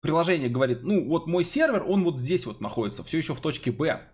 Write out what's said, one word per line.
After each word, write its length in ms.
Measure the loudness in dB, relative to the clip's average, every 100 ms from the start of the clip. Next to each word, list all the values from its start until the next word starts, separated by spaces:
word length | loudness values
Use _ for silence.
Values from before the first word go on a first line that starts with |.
приложение 480 | 2 2 2 2 0
говорит: 340 | 2 2 0
"Ну, 240 | 2 0 2
вот 200 | -2 0
мой 180 | 0
сервер, 400 | 0 2 2 2 2
он 180 | 2
вот 140 | 2 0
здесь 280 | -2 -2 -2
вот 160 | -8
находится, 420 | -6 -2 -4 -4
все 140 | -4 -4
еще 160 | -2
в 60 | -4
точке 300 | -4 -2 -4
Б". 300 | -2 -2 -2 -6